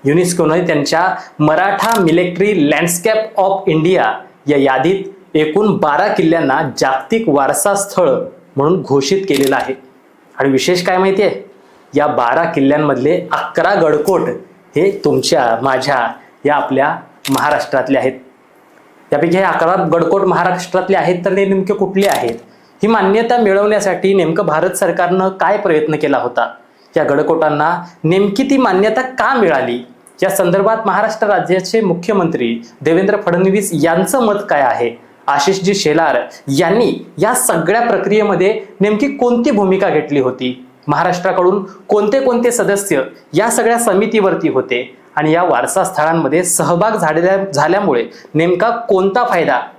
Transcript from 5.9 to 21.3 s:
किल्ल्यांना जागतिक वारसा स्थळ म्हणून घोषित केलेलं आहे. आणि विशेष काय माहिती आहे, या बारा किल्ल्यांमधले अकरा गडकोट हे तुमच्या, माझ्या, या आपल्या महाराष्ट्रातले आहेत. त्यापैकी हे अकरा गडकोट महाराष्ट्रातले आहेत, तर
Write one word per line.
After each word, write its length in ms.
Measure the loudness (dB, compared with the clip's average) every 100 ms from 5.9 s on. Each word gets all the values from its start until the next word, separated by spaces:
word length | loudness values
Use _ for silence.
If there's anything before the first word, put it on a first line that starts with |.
| 0 0
किल्ल्यांना 540 | 0 2 2 0 -2 -2 -2
जागतिक 520 | -2 -2 -2 -2 0
वारसा 440 | 2 0 0 0 -2
स्थळ 340 | -2 0 2 0 -4 -14 -10 -2
म्हणून 260 | 0 0
घोषित 440 | 0 0 2 -2 0
केलेलं 260 | 0 2 0
आहे. 180 | -4 -10 -14 _ _ _ _ -2
आणि 140 | 0
विशेष 340 | 2 0 0
काय 140 | 0 0
माहिती 240 | 0 2
आहे, 280 | 0 -2 -14 -20 _ _ _ -2
या 120 | 0
बारा 360 | 0 0 0
किल्ल्यांमधले 800 | 0 0 2 2 0 0 0 -2 -2
अकरा 420 | -6 -4 -2 0
गडकोट 480 | 2 2 2 0 0 -2 -8 -14 -20 _ 0
हे 260 | 0 0 -2
तुमच्या, 520 | 0 0 0 2 0
माझ्या, 460 | 0 -2 0 -2 -2 -8 -20 _ -2
या 100 | 0
आपल्या 400 | 0 0 0 -4 -14 -12 -4
महाराष्ट्रातले 680 | -2 0 -2 -2 -2 0 0
आहेत. 140 | 0 -4 -20 _ _ _ _ -20 _ _ -4
त्यापैकी 280 | -2 0 2
हे 60 |
अकरा 320 | 0 0 0 0 0
गडकोट 280 | 0 2 0
महाराष्ट्रातले 760 | 2 0 0 -2 -2 -4 0 0
आहेत, 280 | 0 -2
तर 100 | -2